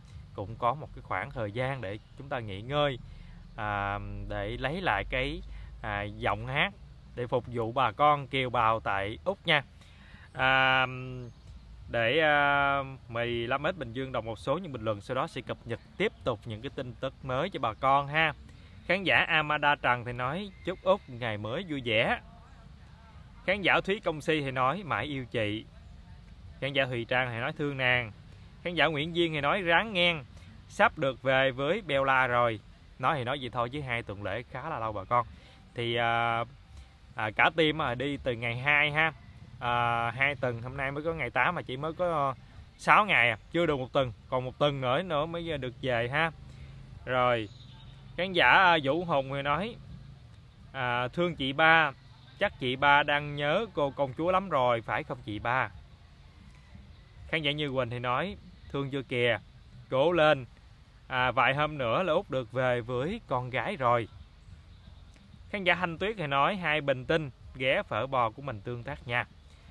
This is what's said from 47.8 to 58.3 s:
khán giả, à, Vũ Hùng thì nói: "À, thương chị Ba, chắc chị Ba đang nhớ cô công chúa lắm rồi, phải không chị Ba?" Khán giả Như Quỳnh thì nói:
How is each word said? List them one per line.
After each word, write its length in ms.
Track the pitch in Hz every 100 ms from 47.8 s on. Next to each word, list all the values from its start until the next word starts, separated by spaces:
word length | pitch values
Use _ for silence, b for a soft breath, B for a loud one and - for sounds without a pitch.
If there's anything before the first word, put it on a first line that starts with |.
| - - - -
khán 160 | 190
giả, 160 | 175 127
à, 280 | 160 185 165
Vũ 220 | 135 156 175
Hùng 260 | 147 135
thì 80 | 139
nói: 340 | 143 147 220 - - - - - - - - - -
"À, 360 | 135 123 120 127
thương 280 | 170 175 151
chị 180 | 135
Ba, 380 | 139 160 165 151 131 - - - -
chắc 200 | 202 -
chị 160 | 127 131
Ba 280 | 139 143
đang 320 | 147 147 147 143
nhớ 300 | 147 180 226
cô 160 | - 143
công 240 | 135 139 123
chúa 140 | 165
lắm 180 | 185 196
rồi, 320 | 147 123 117
phải 220 | 107 117
không 140 | 156 131 123
chị 140 | 104
Ba?" 300 | 117 131 107 - - - - - - - - - - - - - - - -
Khán 140 | 160
giả 100 | 147
Như 200 | 147 147
Quỳnh 180 | 131 120
thì 100 | 123
nói: 380 | 123 123 180